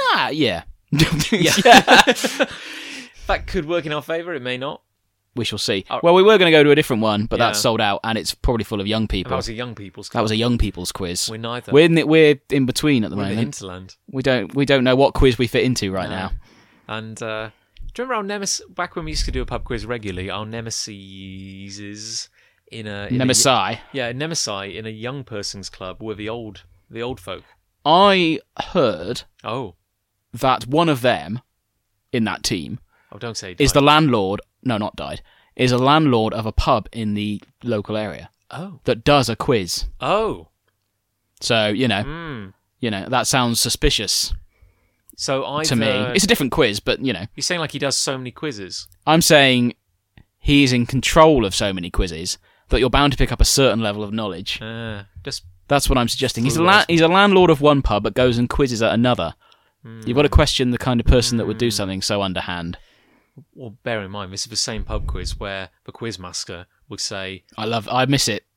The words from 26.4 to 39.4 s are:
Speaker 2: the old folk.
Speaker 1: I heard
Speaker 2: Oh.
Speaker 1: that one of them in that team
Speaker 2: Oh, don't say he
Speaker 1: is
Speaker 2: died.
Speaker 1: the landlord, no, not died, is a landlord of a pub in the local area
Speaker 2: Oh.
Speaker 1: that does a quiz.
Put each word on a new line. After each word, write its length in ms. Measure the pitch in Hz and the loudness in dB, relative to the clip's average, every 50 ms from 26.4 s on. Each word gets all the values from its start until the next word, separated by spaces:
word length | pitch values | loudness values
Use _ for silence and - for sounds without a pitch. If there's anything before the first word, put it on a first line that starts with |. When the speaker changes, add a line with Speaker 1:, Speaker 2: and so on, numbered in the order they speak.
| 117 107 98 - - _ _ _ _ _ | -12 -14 -16 -18 -20 _ _ _ _ _
Speaker 2:
the 120 | - 113 117 | -12 -10 -8
old 180 | 123 127 - | -8 -10 -10
folk. 240 | - - 92 87 - _ _ _ _ _ _ _ _ | -12 -12 -14 -14 -14 _ _ _ _ _ _ _ _
Speaker 1:
I 560 | 143 165 180 196 202 196 190 175 160 160 - - _ _ - - - - | 4 6 6 6 6 6 4 2 2 0 -2 -6 _ _ -10 -10 -2 0
heard 500 | 185 143 113 95 80 87 98 127 - - _ _ _ - | 2 2 2 0 -2 -6 -8 -8 -8 -10 _ _ _ -12
Speaker 2:
Oh. 320 | 107 113 131 127 95 85 _ _ _ _ _ _ _ _ _ _ _ - | -10 -10 -8 -10 -12 -16 _ _ _ _ _ _ _ _ _ _ _ -8
Speaker 1:
that 340 | 113 - 131 127 - 113 | -2 0 0 0 0 -2
one 220 | 117 135 160 170 165 | 0 0 2 2 2
of 120 | 147 123 | 2 2
them 400 | 117 123 113 85 73 82 107 123 - _ _ _ _ _ _ _ _ _ _ _ _ _ - | 2 0 0 0 -2 -8 -10 -10 -10 _ _ _ _ _ _ _ _ _ _ _ _ _ -2
in 120 | 123 110 | -2 0
that 180 | 104 90 - - | -2 -2 -4 -4
team 360 | - 120 90 73 - - 131 - _ _ _ _ _ - | -4 -4 -4 -4 -8 -10 -12 -14 _ _ _ _ _ -18
Speaker 2:
Oh, 60 | 104 | -14
don't 180 | 123 117 110 | -14 -12 -12
say 180 | - - 95 90 - | -12 -12 -12 -2 0
he 60 | 147 | 0
Speaker 1:
is 80 | 131 - | 2 4
Speaker 2:
died. 80 | 147 | 4
Speaker 1:
the 40 | 139 | 4
landlord, 560 | 147 147 156 160 147 120 110 98 92 101 104 - _ _ _ _ | 6 6 4 4 4 2 2 0 -2 -4 -6 -8 _ _ _ _
no, 140 | 123 117 101 | -4 -2 -2
not 160 | 104 - - | -4 -6 -6
died, 240 | - 76 69 - - - _ _ _ _ _ _ | -10 -10 -10 -10 -12 -14 _ _ _ _ _ _
is 160 | - 123 127 123 | 0 2 2 4
a 60 | 123 | 4
landlord 540 | 127 135 147 160 160 143 123 113 110 110 - | 4 4 4 4 4 4 4 2 2 0 -2
of 140 | 113 110 | -4 -6
a 60 | 110 - | -4 -2
pub 360 | - - - 135 113 95 - - | -2 0 2 2 0 0 -4 -8
in 220 | 117 110 107 104 | -6 -4 -4 -2
the 280 | 104 104 104 104 95 - _ _ _ - | -2 -4 -4 -6 -8 -10 _ _ _ -6
local 320 | 120 113 107 101 - 107 | -4 -4 -4 -4 -4 -6
area 340 | 107 107 101 76 - - - _ _ _ _ | -6 -6 -6 -8 -12 -14 -18 _ _ _ _
Speaker 2:
Oh. 300 | - 131 175 202 175 - _ | -16 -14 -14 -14 -16 -8 _
Speaker 1:
that 180 | - 120 113 - | -4 -4 0 2
does 240 | 147 147 143 127 120 | 4 4 4 4 2
a 60 | 113 | -2
quiz. 500 | - | -4